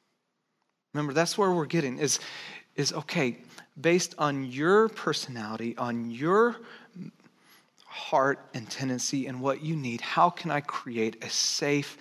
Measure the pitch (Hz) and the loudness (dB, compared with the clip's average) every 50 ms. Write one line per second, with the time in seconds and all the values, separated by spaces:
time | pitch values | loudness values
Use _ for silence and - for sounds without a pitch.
0 | _ _ _ _ _ _ _ _ _ _ _ _ _ _ _ _ _ _ - 147 | _ _ _ _ _ _ _ _ _ _ _ _ _ _ _ _ _ _ -4 -4
1 | 147 147 131 151 170 165 - - 202 190 180 175 151 131 170 170 156 131 123 143 | -2 0 2 2 2 2 2 2 4 4 4 2 0 0 0 0 0 0 0 0
2 | 151 135 - - - - - - - - - - - _ _ - 143 - - 160 | 0 2 0 0 -2 -8 -12 -12 -14 -14 -16 -16 -20 _ _ -2 -2 -2 -2 -4
3 | 147 - - 180 143 123 117 - - - - - - - _ - 135 165 170 180 | -6 -4 0 0 0 0 0 -4 -10 -20 -20 -20 -20 -20 _ 0 2 4 4 4
4 | 175 - - - 156 147 139 139 135 127 123 131 151 175 196 214 220 220 214 - | 2 0 -2 0 0 0 0 0 -4 -4 -4 0 4 6 6 6 6 4 2 -2
5 | - 175 143 - - - 131 117 107 104 110 110 117 117 113 - 123 120 117 117 | -2 -2 -2 -2 -4 -6 -8 -8 -6 -6 -6 -4 -4 -6 -4 -2 -2 -2 -2 -2
6 | 117 117 117 117 143 165 185 208 226 240 226 - - - - - - - _ 180 | -4 -6 -6 -2 0 4 6 6 6 4 2 -2 -10 -18 -20 -20 -20 -20 _ -14
7 | - - - _ _ - _ _ _ _ - - _ _ _ _ _ - - - | -14 -14 -14 _ _ -20 _ _ _ _ -20 -20 _ _ _ _ _ -16 -14 -12
8 | - - - 147 135 139 139 - - - - 131 113 - - - 139 131 127 127 | -4 0 2 4 4 4 2 0 -4 -8 -10 -10 -8 -8 -6 -4 -2 -2 -2 -2
9 | - - - 139 131 127 127 127 127 139 135 135 156 156 165 156 135 123 117 117 | -2 -2 -2 -2 -2 -4 -6 -2 0 0 0 0 -2 -2 -2 -2 -2 -4 -4 -4
10 | - - - 175 165 180 175 - - 160 147 147 143 - - - - 131 117 117 | -6 -2 4 4 4 4 4 0 -2 -2 -2 -2 -2 -4 -6 -8 -8 -4 -2 0
11 | 110 113 110 - - 113 - - - - - - 156 143 147 143 139 - - - | 0 0 0 -4 -8 -4 -2 0 0 0 0 0 2 2 2 2 0 -2 -8 -14